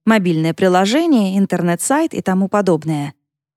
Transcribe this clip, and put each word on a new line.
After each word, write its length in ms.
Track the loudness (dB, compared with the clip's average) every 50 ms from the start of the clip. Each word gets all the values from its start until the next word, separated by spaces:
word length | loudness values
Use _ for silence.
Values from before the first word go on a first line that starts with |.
| _
мобильное 500 | 0 0 2 2 0 0 0 0 -2 -2
приложение, 840 | 0 0 2 2 2 2 2 0 0 2 2 2 2 2 0 0 0
интернет-сайт 760 | 0 0 0 -2 0 -2 -2 -2 -2 -2 0 0 0 -2 -4
и 80 | -4 -4
тому 260 | -2 0 0 0 0
подобное". 640 | 0 0 2 2 0 0 0 -4 -4 -4 -6 -8 -10 _ _ _ _ _ _ _ _